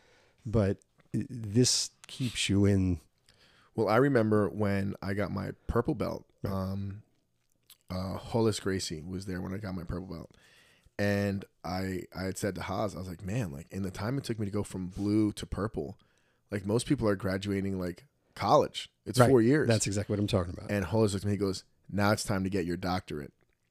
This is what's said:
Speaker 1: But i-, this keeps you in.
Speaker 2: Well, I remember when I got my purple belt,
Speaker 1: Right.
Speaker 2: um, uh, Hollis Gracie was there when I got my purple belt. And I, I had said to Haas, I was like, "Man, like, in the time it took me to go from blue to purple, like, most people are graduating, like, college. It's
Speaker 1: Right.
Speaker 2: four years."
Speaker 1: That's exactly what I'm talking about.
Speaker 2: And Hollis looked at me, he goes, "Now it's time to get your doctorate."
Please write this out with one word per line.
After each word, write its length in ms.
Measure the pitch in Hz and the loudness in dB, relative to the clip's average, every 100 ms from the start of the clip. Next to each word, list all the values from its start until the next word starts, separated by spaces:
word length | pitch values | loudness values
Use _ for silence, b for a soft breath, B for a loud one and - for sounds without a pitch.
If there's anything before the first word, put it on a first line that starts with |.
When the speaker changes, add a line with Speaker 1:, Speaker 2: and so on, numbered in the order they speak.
| b b b b - | b b b b -2
Speaker 1:
But 320 | 113 98 101 _ _ _ 117 | 2 4 2 _ _ _ -4
i-, 100 | - | -4
this 640 | 123 110 107 123 - - - - | -8 0 4 4 4 -2 -8 -18
keeps 420 | - 127 - - | -6 -4 -2 2
you 160 | 98 101 | 4 6
in. 340 | 98 92 85 - _ _ b b b b - | 6 4 0 -4 _ _ b b b b -2
Speaker 2:
Well, 140 | 101 | 4
I 80 | 110 | 6
remember 520 | 143 131 110 107 101 | 6 6 4 4 4
when 460 | 82 104 98 98 - | 2 0 0 0 -4
I 120 | 98 | -4
got 180 | 101 92 | -4 -2
my 200 | 98 98 95 - | -4 -6 -8 -2
purple 280 | 117 120 123 | 0 0 -2
belt, 300 | 90 - - _ | -2 -4 -12 _
Speaker 1:
Right. 100 | - | -4
Speaker 2:
um, 480 | 98 95 98 98 101 - _ _ _ _ _ _ - - | -2 -4 -4 -6 -10 -16 _ _ _ _ _ _ -20 -10
uh, 280 | 92 92 98 | -8 -6 -8
Hollis 420 | - 117 113 104 | -4 0 2 0
Gracie 420 | 98 95 - 78 | -2 -2 -4 -8
was 240 | 76 92 98 | -8 -8 -6
there 160 | 90 | -6
when 120 | 92 | -6
I 40 | 95 | -8
got 180 | 104 95 | -8 -8
my 80 | |
purple 240 | 85 87 95 85 | -6 -8 -8 -12
belt. 160 | - b b b b b b - | -14 b b b b b b -2
And 460 | 101 101 101 98 - _ | 0 2 2 -2 -6 _
I, 400 | - 90 95 92 - - | -6 -4 -2 -4 -6 -6
I 60 | |
had 140 | 95 90 | -6 -4
said 180 | 104 92 | -4 -4
to 60 | |
Haas, 340 | - 98 110 78 | -4 -4 -4 -6
I 40 | |
was 80 | 92 | -10
like, 160 | 82 95 | -10 -6
"Man, 260 | 113 98 | -4 -4
like, 160 | 69 - | -8 -10
in 120 | 95 | -6
the 80 | 98 | -6
time 260 | - 104 139 | -4 -4 -4
it 60 | |
took 160 | - 110 | -4 -6
me 60 | 101 | -4
to 60 | |
go 120 | 104 | -4
from 240 | 98 95 90 | -4 -6 -8
blue 460 | 95 104 107 107 | -4 2 4 2
to 120 | - - | 0 -6
purple, 520 | - 104 - 69 - _ _ _ _ _ | -4 -4 -4 -8 -10 _ _ _ _ _
like, 140 | 104 98 | -6 0
most 200 | 113 - | 0 0
people 200 | 139 110 | 0 2
are 80 | 98 | 0
graduating, 640 | 98 95 101 98 98 95 | 0 -2 -2 -2 -2 -4
like, 260 | 90 85 - _ _ | -6 -8 -16 _ _
college. 560 | - 104 143 98 - - _ - | -4 4 4 4 -2 -12 _ -2
It's 140 | 110 | 4
Speaker 1:
Right. 100 | 120 | 8
Speaker 2:
four 120 | 131 | 8
years." 260 | 113 151 117 | 6 6 4
Speaker 1:
That's 200 | 110 107 | 2 2
exactly 260 | 101 98 | -2 -2
what 60 | 104 | -2
I'm 60 | 104 | 0
talking 260 | 101 87 87 | 0 0 -6
about. 140 | 104 | -4
Speaker 2:
And 140 | 104 92 | -2 0
Hollis 260 | 110 110 | 2 2
looked 120 | 95 95 | 2 -2
at 20 | |
me, 60 | |
he 40 | 101 | 0
goes, 260 | 101 92 - _ - | 0 -2 -10 _ -8
"Now 200 | 95 101 | 0 2
it's 120 | 107 | 2
time 200 | - 98 95 | 0 -2 0
to 40 | |
get 160 | 95 85 | 0 -2
your 120 | 87 | -2
doctorate." 560 | 95 92 - 78 69 - _ _ _ | -2 -4 -4 -10 -10 -16 _ _ _